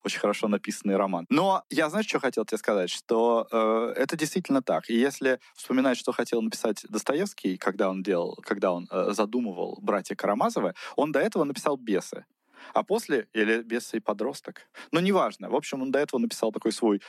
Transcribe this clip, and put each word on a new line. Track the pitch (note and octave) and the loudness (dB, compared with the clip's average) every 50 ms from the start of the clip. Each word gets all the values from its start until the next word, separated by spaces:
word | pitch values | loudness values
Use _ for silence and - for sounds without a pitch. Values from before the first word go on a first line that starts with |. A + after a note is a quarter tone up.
| - | -6
очень | G#2 - - | -6 -2 0
хорошо | - G#2 G2+ - - G#2+ | 0 0 0 0 0 0
написанный | G#2 G2 - - G#2 - - G#2 G2 | 0 0 -2 -4 -8 -4 -2 0 2
роман. | G2 G2+ G2 F#2+ F2 E2+ - | 2 2 2 0 -4 -2 0
Но | A#2+ D3+ F#3 G3 F#3+ F#3 - _ | 2 2 4 2 2 0 -2 _
я, | - C#3+ E3 D3+ | 0 0 0 2
знаешь, | D#3 G#3 A3 | 0 -2 -2
что | - - - | -2 -2 0
хотел | - B2+ - - G#2+ | 0 0 0 -2 -2
тебе | - A2 | -2 -4
сказать, | G#2+ - - G#2+ G2+ F2+ F2 | -2 0 0 2 2 0 0
что, | - - - - A#2 A2+ A#2 A#2+ A#2 A2+ A2 - - | -4 -8 -2 0 2 4 4 4 4 2 2 0 0
э, | A2+ A2 A2 A2 A2+ A#2 A#2+ - | 2 2 4 2 2 0 -2 -2
это | - C3+ - - | -2 -2 -2 -2
действительно | D#3+ D#3 D3 - F#3 E3+ - C#3 C3+ C3 | -2 -4 -2 -2 -4 -2 0 0 0 2
так. | - E2+ D#2+ - - | 2 0 0 0 0
И | A#2 | 2
если | A#2 B2 C#3 C3+ - B2+ C3 B2+ A#2+ - - _ | 2 2 2 0 0 0 0 0 0 -2 -10 _
вспоминать, | - - - B2+ C3 C3 C3+ B2 - | -16 -6 -2 0 2 2 2 2 0
что | - - A#2+ | -2 -2 -2
хотел | - A#2+ - - A#2 | -2 -2 0 0 0
написать | A2+ A2+ G#2 - - A2+ G#2 - - - | 0 -2 -2 -2 -2 -2 -2 -2 -6 -6
Достоевский, | G#2+ G#2+ - - C#3 D#3+ G3 G3+ - - - F#2+ F#2 F#2 | -6 -2 0 0 0 2 0 -2 -4 -4 -4 -4 -4 -2
когда | - G2+ F#2+ G2+ G2+ F#2+ | -2 -2 0 0 0 0
он | F#2+ F#2+ F#2 | 0 -2 0
делал, | G2+ F#2+ F2 F2 - - - - | 0 2 2 0 -2 -4 -10 -4
когда | - A2 G2 G2 F#2+ F2+ | -4 -2 2 2 2 2
он, | F2 F2+ - | 0 -2 -4
э, | - F#2 F2+ - G#2 | -2 0 0 0 2
задумывал | G2 G#2+ G#2 A2 B2 A#2+ G#2+ F2+ F2+ F2+ F2+ - - G2+ | 0 0 0 0 -2 -2 -2 -4 -4 -4 -4 -6 -4 -2
"Братья | G#2 G2+ G2 - - G2+ | 0 0 0 0 -4 -6
Карамазовы", | - - G2 G2+ A#2+ F#3 A#3 A#3 - A2 F2 - - - - - | -2 0 0 2 2 2 2 2 0 -2 -2 -4 -6 -12 -6 -2
он | - C3+ D#3 D3+ | -2 0 2 2
до | - | 2
этого | E3 - - G3 D#3 | 2 2 2 0 0
написал | C#3+ C#3+ - - - C#3+ | 0 -2 -2 -2 -2 -2
"Бесы". | C3 B2 A2+ G2 F2 - - - - - - _ _ _ _ _ - - - - | -2 -2 0 0 0 0 -4 -10 -14 -14 -16 _ _ _ _ _ -20 -20 -2 -2
А | A2+ G#2+ | -2 0
после, | - F#3+ A#3 A3+ - D3+ B2 G#2 - - | 2 0 0 2 2 0 0 0 0 0
или | A2 G#2+ G#2+ A2+ A#2 A#2 | 2 4 4 4 2 0
"Бесы | A2+ A2+ A#2+ A2+ - - A2+ | -2 -4 -4 -4 -4 -6 -4
и | |
подросток". | - - G#2 G2+ G#2+ C3 C#3+ - - - - - - _ _ - - - | -2 -2 -2 -2 -2 -4 -4 -8 -12 -14 -16 -16 -20 _ _ -20 -8 -2
Ну, | - D#3+ | 0 2
неважно. | F3+ G3 G3+ F3+ C#3+ A2 G2+ - G2 - | 2 4 4 4 2 2 0 -6 -4 -2
В | A2 | -2
общем, | C#3 - - - C#3 C3 | -2 -2 -4 -6 -4 -2
он | C3+ | 0
до | C3 C3+ | 2 2
этого | D3 - - B2+ | 2 2 2 0
написал | A#2 A#3 - - - A2 | 0 0 0 0 -2 -2
такой | G#2+ - - A2+ G#2+ | -2 0 -2 -2 0
свой | - - A2+ G2+ G2 - | 2 2 2 2 2 0